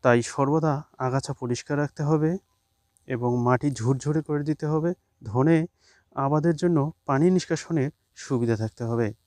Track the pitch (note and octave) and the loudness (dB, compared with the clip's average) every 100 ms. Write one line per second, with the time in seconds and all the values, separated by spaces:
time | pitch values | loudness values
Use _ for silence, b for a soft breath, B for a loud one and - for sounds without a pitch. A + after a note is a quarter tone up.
0 | C3 A#2+ A#2 - C#3 D#3 D#3 C#3+ - _ | 6 4 2 -2 0 0 0 -2 -6 _
1 | C3 C3+ - C#3 B2 A#2+ - C#3+ D3 - | -2 -2 -4 -8 -4 -6 -4 -2 -2 -4
2 | D3 D#3 D#3 F#3 _ _ _ _ _ _ | 0 2 0 -2 _ _ _ _ _ _
3 | - B2+ B2 B2 A#2+ B2+ D3 A#2+ A2+ C3+ | -8 -4 -2 0 2 2 0 -2 -2 0
4 | C#3+ D#3 D3 D3 D3 D3+ D3+ D#3 E3 F3+ | 0 -4 -2 -4 -4 -4 -2 -2 -2 -4
5 | _ _ - A2 D3 E3 E3 b b b | _ _ -6 2 4 4 0 b b b
6 | b - C#3 D3+ D#3+ D#3+ F3 E3 C#3+ - | b -4 0 2 2 0 2 2 0 -6
7 | - C3+ E3+ F#3 - D#3+ - E3 C3+ _ | -2 2 4 2 0 -6 -2 -2 -2 _
8 | _ - - C3 A#2 A2 A2 _ A2+ A#2 | _ -20 -4 -2 0 0 -2 _ -4 -2
9 | A2 A2 | -2 -4